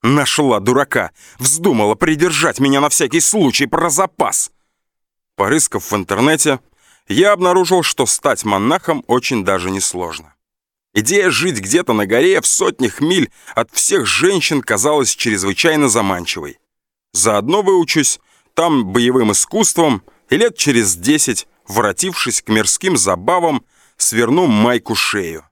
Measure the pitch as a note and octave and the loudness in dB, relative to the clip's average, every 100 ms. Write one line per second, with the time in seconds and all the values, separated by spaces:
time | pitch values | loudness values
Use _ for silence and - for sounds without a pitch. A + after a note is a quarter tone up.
0 | A#2 D3 C3+ - C#3+ A2 G2+ B2+ C#3 - | 2 0 0 0 2 2 2 0 0 -2
1 | F#2 _ - - B2+ D#3+ F#3 A#2+ G#2 G#2+ | -4 _ -20 -6 -4 0 0 2 2 2
2 | E3 D#3 F3 D#3 E3 - C3+ C#3 D3 - | 0 2 0 2 -2 0 2 2 2 0
3 | C3+ D#3+ - G#3+ D3+ - C#3 D#3 E3 D#3 | 0 0 0 2 2 2 0 0 0 0
4 | F#3+ _ B2 - - _ _ _ _ _ | -2 _ -2 -2 -6 _ _ _ _ _
5 | _ _ _ - G2 D3+ - G#2 - G#2+ | _ _ _ -4 0 2 0 -4 -4 -4
6 | F#2 G2 C3+ D#3 D3+ C3+ _ _ _ _ | -2 0 2 2 0 -2 _ _ _ _
7 | _ G#2 G3 G3+ F3+ F3+ F3 F#3 D#3+ - | _ 0 2 2 2 2 2 2 0 -2
8 | B2+ - D3 A2+ G#2+ G2 G#2+ F3 - D3+ | -2 0 -2 -2 0 0 0 -2 -2 -4
9 | - B2 - B2 F#2+ F#2+ F2+ F#2+ - F2+ | 0 -2 0 -2 0 -2 -2 -4 -6 -6
10 | E2+ D#2 D#2 _ _ _ _ _ _ G#2+ | -10 -10 -18 _ _ _ _ _ _ -4
11 | G#2+ G3+ F#3 C3 F3 A#2+ F#2+ D#3 F3+ A2 | 0 0 2 0 -2 -4 -2 -2 0 -2
12 | G2+ A#2 E3+ F#3+ - - F3+ - B2 - | 0 2 2 2 0 0 -2 -2 -4 -2
13 | D3+ F#3 C#3 _ - - A#2 - - G3 | 0 0 -2 _ -8 -4 -4 -4 0 0
14 | A2+ - F3 G3 - D3+ - G#2+ C#3 D3+ | 0 0 0 0 -2 -4 -2 -2 2 0
15 | B2 - A#2+ G#2 G2 G2 E3+ D#3 C#3 A2 | 0 -2 -2 -2 -2 0 0 2 2 0
16 | G2+ F2+ E2+ - D2 - _ _ _ _ | 0 -4 -6 -10 -10 -16 _ _ _ _
17 | _ - A2+ G#2 G#2+ F#3+ G3 F#3+ E3 D#3+ | _ -2 0 0 0 0 2 2 2 0
18 | - - _ _ _ - E3 D3 G2 G#2+ | 0 -4 _ _ _ -2 0 0 0 0
19 | A#2+ B2+ A2+ G2+ - G#3+ G3 - D#3+ G#2+ | 2 2 2 0 -2 0 0 2 0 0
20 | _ _ _ D3 A#3 - - A#2+ G2+ F2 | _ _ _ 0 0 0 0 2 0 -2
21 | F#2+ D3+ - A2+ - _ _ G2 G#2+ F#2 | 0 0 0 -4 -8 _ _ -2 0 0
22 | F#3 E3+ C3+ - - A2 G#2+ - F#3 D3+ | -4 -4 -4 -4 0 0 0 -2 -2 0
23 | G2 F2 G2 F3+ E3+ C3+ _ _ _ _ | 0 -2 0 0 0 -2 _ _ _ _
24 | - A2+ A#2 D#3 F3 G#2+ A#2 B2 - A2 | -2 0 2 2 2 4 2 0 -2 -4
25 | - G#2 F2 D#2+ - | -2 -4 -6 -8 -16